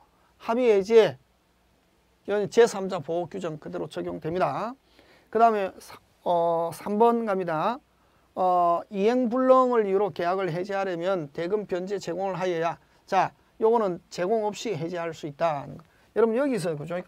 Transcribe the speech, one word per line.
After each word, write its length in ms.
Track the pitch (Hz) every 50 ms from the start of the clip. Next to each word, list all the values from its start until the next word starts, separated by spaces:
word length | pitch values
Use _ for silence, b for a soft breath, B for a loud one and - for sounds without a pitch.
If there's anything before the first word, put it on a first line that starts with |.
| b b b b b b b
합의 340 | b - - 226 247 254 233
해제. 480 | 208 196 190 202 226 226 208 160 127 - _ _ _ _ _ _ _ _ _ _ _ _ _ _ _ _ _ _ _ _ _ -
이건 220 | 202 208 202 -
제삼 380 | - 240 233 226 - 196 190 185
보호 360 | 190 175 147 - 165 175 175
규정 320 | 160 - 190 185 165 156
그대로 320 | 151 - 175 175 175 165 151
적용됩니다. 880 | - 180 175 180 175 170 - 156 170 185 175 151 135 160 196 233 262 _ _ b b b b b b b b b
그다음에 420 | - 220 233 233 220 208 190 185 - -
사-, 200 | - - - - _ _ _ _ -
어, 460 | 190 175 170 170 170 170 165 170 165 160
삼 240 | - - 202 208 208
번 260 | 226 233 233 233 226
갑니다. 540 | 214 190 190 185 170 160 151 170 208 240 285 _ b b b b b b b b b b
어, 480 | - 185 185 180 180 175 170 170 170 - -
이행 400 | 214 190 196 220 247 254 254 226
불능을 560 | 233 262 262 262 254 262 254 247 240 226 214
이유로 240 | 196 190 196 214 185
계약을 420 | 156 - 175 170 185 190 190 175 156
해제하려면 800 | 180 185 202 196 196 196 190 175 165 170 190 196 175 156 143 -
대금 320 | - 165 175 208 214 202
변제 340 | - 190 175 185 190 208 190
제공을 400 | - 175 165 180 190 196 185 165
하여야. 400 | 185 185 175 165 165 170 156 - b b b b b
자, 260 | - 190 185 160 - - b b b b - 220
요거는 400 | 220 233 233 214 190 175 175 _ _
제공 340 | - - 175 185 233 226 208
없이 300 | 208 196 - - 247 190
해제할 400 | 135 160 170 180 170 170 170 160
수 120 | - -
있다. 420 | 151 147 - 165 170 151 139 135 147 147 160 - b b b b b b
여러분 200 | 208 233 226 220
여기서 400 | 247 294 285 254 196 156 180 156
그죠? 240 | 147 147 165 311 277 -